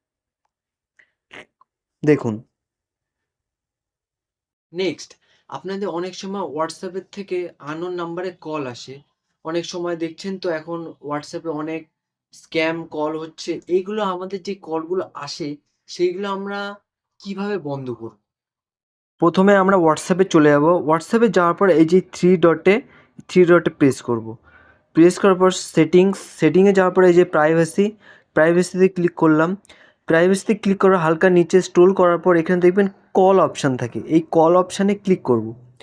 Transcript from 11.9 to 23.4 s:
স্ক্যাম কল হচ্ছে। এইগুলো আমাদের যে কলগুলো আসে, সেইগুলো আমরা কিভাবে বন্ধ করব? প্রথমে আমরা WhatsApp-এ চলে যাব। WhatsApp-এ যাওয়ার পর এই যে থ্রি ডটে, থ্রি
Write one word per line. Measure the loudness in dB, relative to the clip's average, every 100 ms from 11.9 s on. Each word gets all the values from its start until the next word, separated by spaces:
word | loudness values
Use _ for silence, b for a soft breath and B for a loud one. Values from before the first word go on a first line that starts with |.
| _ _ _ _
স্ক্যাম | _ _ -4 -2 -4 -8
কল | -8 -6 -6
হচ্ছে। | -12 -12 -10 -10 -4
এইগুলো | -4 -4 -6
আমাদের | -6 -6 -10 -12
যে | -10 -12
কলগুলো | -8 -8 -6 -6 -8
আসে, | -12 -16 -12 -12 -12 _ _ _
সেইগুলো | -6 -4 -4 -8
আমরা | -8 -8 -10 -10 -14 _ _ _ _
কিভাবে | -14 -10 -6 -8
বন্ধ | -8 -10 -10
করব? | -12 -14 -18 _ _ _ _ _ _ _ _ _ _
প্রথমে | 0 4 4 4
আমরা | 4 2
WhatsApp-এ | 2 0 0 -2 2
চলে | 4 4
যাব। | 4 2 2 0
WhatsApp-এ | -2 0 0 2
যাওয়ার | 2 0 2
পর | 2
এই | 4 4
যে | 2 0
থ্রি | 0 2 4
ডটে, | 4 2 2 2 b b b -20 -2
থ্রি | 2